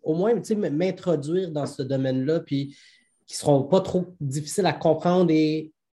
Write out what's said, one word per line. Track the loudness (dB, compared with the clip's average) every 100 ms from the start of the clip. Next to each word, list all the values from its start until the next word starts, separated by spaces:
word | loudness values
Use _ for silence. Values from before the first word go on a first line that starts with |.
au | -4 0
moins, | 2
tu | 0
sais, | 0
m-, | -2 -2 0
m'introduire | -2 -2 -2 -2 0 -4 -4
dans | -4 -6
ce | -6
domaine-là, | -4 -2 0 -2 0 -2
puis | -2 -4 -4 -10 -20 _ _ _
qui | _ -4
seront | 2 2
pas | 4 2
trop | 2 -2 -4 -6
difficiles | -6 -6 -6 -2 0
à |
comprendre | 2 2 2 2 4 4
et | 4 2 0 -6 _ _